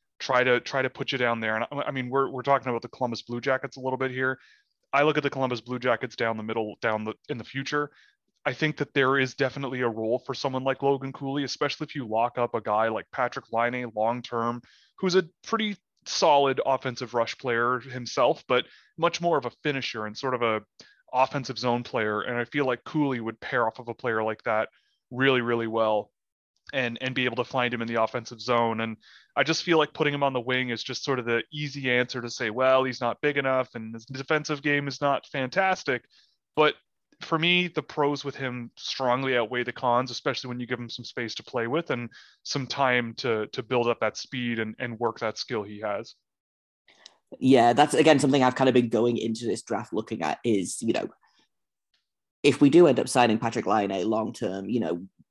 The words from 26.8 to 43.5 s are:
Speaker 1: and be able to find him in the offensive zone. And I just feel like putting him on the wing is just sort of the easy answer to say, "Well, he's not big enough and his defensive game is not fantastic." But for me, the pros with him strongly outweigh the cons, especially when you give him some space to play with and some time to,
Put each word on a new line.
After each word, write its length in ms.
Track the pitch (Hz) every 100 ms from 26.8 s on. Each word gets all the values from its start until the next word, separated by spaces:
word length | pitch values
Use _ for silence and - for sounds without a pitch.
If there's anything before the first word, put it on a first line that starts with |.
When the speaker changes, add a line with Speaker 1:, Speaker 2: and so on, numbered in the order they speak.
| 120 117
Speaker 1:
and 140 | 131 131
be 100 | 127
able 120 | 113
to 60 |
find 300 | 120 135 123
him 80 | 120
in 60 | 117
the 140 | 117
offensive 380 | 113 123 113 117
zone. 400 | 113 120 117 113
And 160 | 113 110 - - _ -
I 80 |
just 200 | 139 160
feel 140 | - 160
like 160 | 147
putting 200 | - 147
him 100 | 143
on 100 | 139
the 80 | 127
wing 280 | 120 127 127
is 140 | 113
just 200 | - 127
sort 160 | - 131
of 60 | 117
the 180 | 117 -
easy 400 | 151 147 139 131
answer 300 | 123 123 127
to 80 | 117
say, 200 | - 117
"Well, 340 | 113 131 131
he's 180 | 131 120
not 200 | 120 107
big 160 | 147 143
enough 320 | 135 131 123 120
and 180 | 110
his 120 | 113 110
defensive 560 | 139 135 151 151 147
game 260 | 147 143 143
is 120 | 127
not 280 | 143 139 -
fantastic." 760 | 143 131 196 190 185 - 123 - _ _ _ _ -
But 200 | 151 - _ _ _ -
for 180 | - 160
me, 280 | 170 180 180
the 140 | 165
pros 440 | 135 - 147 143 143
with 100 | -
him 340 | 135 123 117 -
strongly 600 | - - - 127 135 123
outweigh 260 | 110 123
the 80 | 123
cons, 400 | - 127 120 127
especially 380 | 120 147 123 127
when 100 | 123
you 80 | 120
give 120 | 120
him 100 | 117
some 160 | - 117
space 280 | - 113 -
to 80 |
play 240 | - 127 117
with 220 | 147 165
and 200 | 127 120 - - _
some 240 | - 143 127
time 460 | - 135 123 117 113
to, 320 | 131 110 107